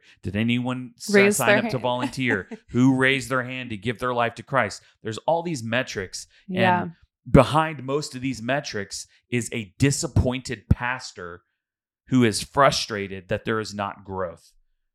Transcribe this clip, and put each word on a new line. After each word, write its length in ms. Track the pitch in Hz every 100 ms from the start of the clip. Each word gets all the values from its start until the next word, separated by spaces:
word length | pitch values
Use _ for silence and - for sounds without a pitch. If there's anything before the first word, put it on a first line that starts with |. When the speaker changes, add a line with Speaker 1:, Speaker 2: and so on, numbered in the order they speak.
| _ _
Speaker 1:
Did 140 | 101 101
anyone 560 | 113 123 123 127 127 -
s-, 160 | -
Speaker 2:
Raise 260 | 202 202 208
Speaker 1:
sign 100 | 127
Speaker 2:
their 100 | 208
Speaker 1:
up 60 |
to 60 | 240
Speaker 2:
hand. 100 | 127
<laughs> 0 |
Speaker 1:
volunteer? 640 | 123 123 120 123 123 104 - 214 _
Who 260 | 120 131 131
raised 320 | 131 135 117
their 140 | 131
hand 280 | 123 127 123
to 60 | 110
give 200 | 117 107
their 160 | 127
life 220 | 120 117 -
to 80 |
Christ? 400 | - 135 104 - _ _
There's 160 | 110 110
all 220 | - 170
these 220 | 175 143
metrics. 640 | 113 120 131 107 92 - - _ -
And 80 | 180
Speaker 2:
Yeah. 300 | 185 180 175 - _ _ 123
Speaker 1:
behind 500 | 135 117 147 160 143
most 320 | 131 143 147 127
of 60 |
these 200 | 131 113
metrics 640 | 117 139 - 107 98 - - _ _
is 200 | 123 110
a 200 | 120 98 -
disappointed 880 | 139 143 160 - 127 131 - 117 -
pastor 760 | - 123 127 - - 87 87 _ _ _ _ _ _ _
who 160 | 131 117
is 180 | 95
frustrated 840 | - 139 139 139 - 104 98 95 90
that 160 | 107 -
there 160 | 110
is 120 | 98
not 300 | 101 101 -
growth. 480 | 101 92 87 82 _ _ _ _ _